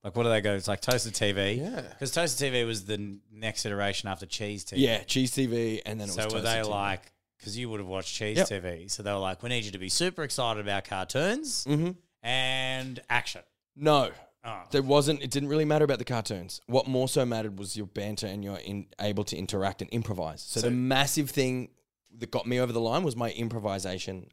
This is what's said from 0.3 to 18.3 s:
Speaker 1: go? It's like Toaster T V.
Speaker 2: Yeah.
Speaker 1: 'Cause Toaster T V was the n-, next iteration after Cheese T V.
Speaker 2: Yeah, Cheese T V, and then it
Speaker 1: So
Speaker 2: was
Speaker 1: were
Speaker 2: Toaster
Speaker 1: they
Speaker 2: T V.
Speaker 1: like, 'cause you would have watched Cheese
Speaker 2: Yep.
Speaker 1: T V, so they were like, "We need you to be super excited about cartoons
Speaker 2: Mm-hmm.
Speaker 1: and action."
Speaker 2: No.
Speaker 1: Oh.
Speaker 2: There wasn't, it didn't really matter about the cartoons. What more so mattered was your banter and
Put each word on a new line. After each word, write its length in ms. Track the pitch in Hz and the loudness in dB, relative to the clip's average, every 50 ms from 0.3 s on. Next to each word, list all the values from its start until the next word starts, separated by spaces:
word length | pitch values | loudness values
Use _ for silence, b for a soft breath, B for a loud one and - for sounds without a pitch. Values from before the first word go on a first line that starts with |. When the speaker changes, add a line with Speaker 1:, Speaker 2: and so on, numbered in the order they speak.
| 113 110 | 4 4
Speaker 1:
go? 140 | 98 107 101 | 4 2 0
It's 140 | 95 92 104 | 0 0 -2
like 120 | 101 - | -2 -2
Toaster 300 | - - 127 120 - 113 | 2 2 2 2 2 -2
T 220 | 101 - 110 101 | 0 2 2 2
V. 200 | 98 98 98 98 110 | 4 4 2 2 2
Speaker 2:
Yeah. 280 | 123 151 208 254 - 127 90 - - | 0 -2 -4 -6 -6 -8 -10 -8 -8
Speaker 1:
'Cause 140 | 139 127 | -6 -2
Toaster 320 | - 165 175 156 123 123 139 | 0 0 2 2 0 0 0
T 60 | 135 | 2
V 140 | 127 123 120 | 2 2 0
was 200 | 117 113 104 95 | 0 -2 -4 -2
the 100 | 101 107 | -4 -4
n-, 260 | 101 104 101 98 101 _ _ | -4 -4 -8 -10 -14 _ _
next 340 | 107 107 110 110 104 - - | -14 -6 -6 -4 -4 -2 -2
iteration 420 | 110 101 101 101 101 95 - - 101 | -2 0 0 0 0 0 -2 -4 -4
after 180 | 95 - 98 | -6 -6 -6
Cheese 380 | 82 - - 110 104 104 98 - | -10 -6 -6 -4 -4 -4 -6 -8
T 120 | - - | -4 2
V. 60 | 135 | 4
Speaker 2:
Yeah, 200 | 135 120 113 101 | 4 4 4 0
Cheese 300 | - - - 135 131 120 | 0 0 2 2 2 2
T 140 | - 135 135 | 2 0 2
V, 360 | 120 117 117 117 113 110 104 - | 2 2 2 0 0 -2 -4 -6
and 160 | - 107 110 | -6 -8 -6
then 80 | 104 101 | -6 -6
it 40 | |
Speaker 1:
So 120 | 92 113 107 | -4 -2 -2
Speaker 2:
was 80 | 110 110 | -2 -2
Speaker 1:
were 60 | 113 | 0
Speaker 2:
Toaster 140 | 110 113 113 | 0 0 0
Speaker 1:
they 60 | 113 | 0
Speaker 2:
T 60 | 110 107 | 0 -2
V. 20 | |
Speaker 1:
like, 420 | 104 101 98 98 95 92 - - _ _ _ _ _ _ | -2 -2 0 -2 -2 -4 -8 -18 _ _ _ _ _ _
'cause 140 | - 107 101 | -12 -10 -8
you 120 | 120 123 117 | -6 -6 -4
would 120 | 110 104 | -6 -6
have 80 | 98 92 | -6 -4
watched 260 | 95 95 92 - - | -6 -6 -4 -4 -4
Cheese 220 | - 110 107 110 170 | -2 -2 0 2 2
Speaker 2:
Yep. 100 | 190 - | 2 2
Speaker 1:
T 100 | 104 95 | 0 -4
V, 280 | 87 90 87 80 87 98 | -4 -6 -6 -8 -8 -8
so 140 | - - | -8 -6
they 80 | 101 101 | -2 -2
were 60 | 101 98 | -2 0
like, 240 | 95 92 92 - | -2 -4 -4 -4
"We 60 | - 120 | -4 -2
need 160 | 123 120 110 | -2 -2 -2
you 80 | 104 | -4
to 60 | 95 95 | -8 -8
be 100 | 92 92 | -4 -2
super 340 | - - 170 185 180 - | 0 0 0 0 -2 -4
excited 380 | 156 120 - - 123 117 113 107 | -6 -4 -2 -2 0 0 -2 -2
about 240 | 101 101 98 98 - | -2 -2 -2 -2 -2
cartoons 800 | - 104 95 92 - - 131 156 196 226 294 311 269 226 - - | -4 -4 -4 -4 -2 -2 0 0 0 0 -2 -4 -4 -4 -4 0
Speaker 2:
Mm-hmm. 260 | - 147 151 165 180 190 - _ _ _ _ | 0 0 2 2 -2 -4 -8 _ _ _ _
Speaker 1:
and 760 | - 117 127 131 131 131 131 131 131 131 131 131 131 131 123 123 - - | -2 0 0 2 2 2 0 0 0 -2 -2 -2 -4 -6 -8 -12 -2 2
action." 320 | 120 120 - - - 90 - _ _ _ _ _ _ | 2 2 2 0 -10 -10 -14 _ _ _ _ _ _
Speaker 2:
No. 360 | 139 147 156 151 143 123 87 - - - _ _ _ - | 2 6 8 8 8 6 4 -2 -10 -20 _ _ _ -12
Speaker 1:
Oh. 180 | 117 110 95 87 - | -10 -10 -10 -8 2
Speaker 2:
There 120 | - 139 | 2 2
wasn't, 380 | 135 131 139 147 135 147 156 127 | 6 8 8 8 8 6 2 0
it 100 | 139 127 | -2 -2
didn't 160 | 113 143 143 139 | -2 -2 0 2
really 160 | 147 156 156 | 2 2 4
matter 200 | 151 151 151 151 | 4 6 6 6
about 140 | 139 135 107 | 4 4 0
the 60 | 123 | 0
cartoons. 560 | - 127 113 104 - 107 92 85 87 - - _ | -2 -2 -2 -2 -2 -6 -6 -6 -10 -12 -14 _
What 200 | - 120 139 - | 4 4 4 4
more 220 | 131 131 127 131 123 | 4 2 2 2 4
so 180 | - 147 127 | 4 2 4
mattered 320 | 120 117 110 107 107 98 95 | 4 0 -2 -2 -4 -6 -8
was 180 | 101 95 - | -8 -8 -6
your 100 | 107 104 | -6 -8
banter 420 | 92 _ 107 101 107 113 - - | -6 _ -4 -4 -4 -4 -4 -4
and 160 | 98 | -4